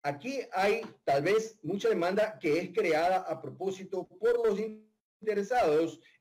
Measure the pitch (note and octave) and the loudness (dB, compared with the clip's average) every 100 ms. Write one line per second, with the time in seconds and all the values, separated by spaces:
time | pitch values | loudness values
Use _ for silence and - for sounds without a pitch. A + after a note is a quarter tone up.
0 | D3 C#3+ A#3+ C4+ - F#3 G3+ A3+ - - | -6 -6 -8 -8 -6 -2 0 0 -4 -8
1 | - C#3 D3+ A3 A3 - - G3 A3+ G3 | 0 2 4 0 0 -10 -8 -2 0 2
2 | E3+ G3 G#3+ - E3 D3+ F3+ - F#3 D3+ | 0 0 -2 -2 0 0 0 -2 2 2
3 | F3 F#3 F3+ D#3 C#3 B2+ F#3+ F#3+ F#3+ F#3 | 4 2 -2 -8 -10 -6 -6 -6 -6 -6
4 | F3 - A3+ A#3 A3+ G3 A3 G#3+ _ _ | -8 -2 2 4 2 0 -4 -8 _ _
5 | _ _ G#3 G3+ G3 B3 F3+ D3+ E3 D#3 | _ _ -4 -2 0 2 4 2 0 -6
6 | - _ | -20 _